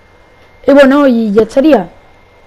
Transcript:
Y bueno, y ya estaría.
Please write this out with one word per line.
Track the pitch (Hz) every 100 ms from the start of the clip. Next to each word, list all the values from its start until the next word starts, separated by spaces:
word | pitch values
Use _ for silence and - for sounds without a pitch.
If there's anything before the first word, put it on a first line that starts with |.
| _ _ _ _ _ _ -
Y |
bueno, | 277 262 285 277
y | 233 220
ya | 202
estaría. | 220 269 302 233 165 - _ _ _ _